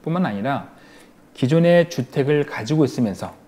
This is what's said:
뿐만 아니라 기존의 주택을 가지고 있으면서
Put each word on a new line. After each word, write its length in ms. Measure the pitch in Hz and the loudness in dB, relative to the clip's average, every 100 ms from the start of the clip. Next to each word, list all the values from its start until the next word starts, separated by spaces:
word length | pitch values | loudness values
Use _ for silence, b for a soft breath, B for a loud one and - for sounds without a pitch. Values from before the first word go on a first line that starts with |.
뿐만 240 | - 170 170 | -4 -4 -4
아니라 440 | 101 120 131 - B B B B B _ | -4 -6 -6 -8 B B B B B _
기존의 560 | - 127 160 170 175 170 | -4 0 4 6 4 4
주택을 560 | - 123 - 135 147 143 | -2 -6 -2 0 0 -2
가지고 400 | - 113 156 135 | -8 -4 2 2
있으면서 500 | - 117 92 92 - | 2 -4 -4 -12 -14